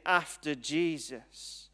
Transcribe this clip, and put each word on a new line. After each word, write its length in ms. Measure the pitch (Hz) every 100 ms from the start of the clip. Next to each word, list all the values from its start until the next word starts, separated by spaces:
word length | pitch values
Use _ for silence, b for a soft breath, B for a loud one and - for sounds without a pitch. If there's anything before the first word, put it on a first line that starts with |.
after 500 | - 180 165 - 151
Jesus. 1160 | 139 117 151 170 151 123 123 - - - - -